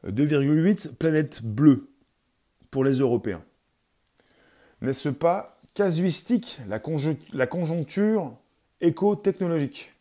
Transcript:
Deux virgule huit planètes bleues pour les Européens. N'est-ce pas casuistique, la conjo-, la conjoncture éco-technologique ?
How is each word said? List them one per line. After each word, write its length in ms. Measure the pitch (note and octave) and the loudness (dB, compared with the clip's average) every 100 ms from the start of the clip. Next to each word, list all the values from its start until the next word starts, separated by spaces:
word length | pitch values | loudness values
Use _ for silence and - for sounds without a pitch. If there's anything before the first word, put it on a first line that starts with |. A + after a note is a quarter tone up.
| - | -6
Deux 180 | G#2 D3 | -2 2
virgule 380 | D3 C#3 D3+ | 2 2 4
huit 320 | E3+ G#3 - - | 4 2 -4 -4
planètes 440 | D#3+ D#3 C#3+ - | 0 0 -2 -6
bleues 460 | A2+ G#2+ D3+ C3 - _ _ _ _ _ _ _ _ | -8 6 6 6 0 _ _ _ _ _ _ _ _
pour 140 | C3+ | 0
les 160 | C3+ C3 | 0 2
Européens. 420 | C3+ A#2+ A2+ F2 - _ _ _ _ _ _ _ _ _ _ _ _ _ | 2 0 -2 -10 -14 _ _ _ _ _ _ _ _ _ _ _ _ _
N'est-ce 280 | B2+ C3 D3+ | -6 -2 -4
pas 480 | C3 E3+ F#3+ - - - | 0 0 0 -6 -20 -20
casuistique, 880 | - G3 D#3+ F3+ D#3+ - A#3+ - - G#2 | -2 0 2 0 -2 -2 -2 -2 -14 -8
la 100 | A2 | -8
conjo-, 400 | - D#3 D3 D3+ - | -4 -2 -2 -4 -8
la 140 | C3+ B2+ | -4 -2
conjoncture 920 | F3 E3 E3+ D#3 - G#3+ A3 D3+ A2+ _ _ _ _ | -2 -4 -4 -4 -2 0 0 -4 -12 _ _ _ _
éco-technologique ? 1120 | F3 D#3+ G3+ G3+ G3 F#3 F3+ E3 C#3 - - - | -2 2 0 0 -2 -2 -2 -2 -2 -6 -18 -20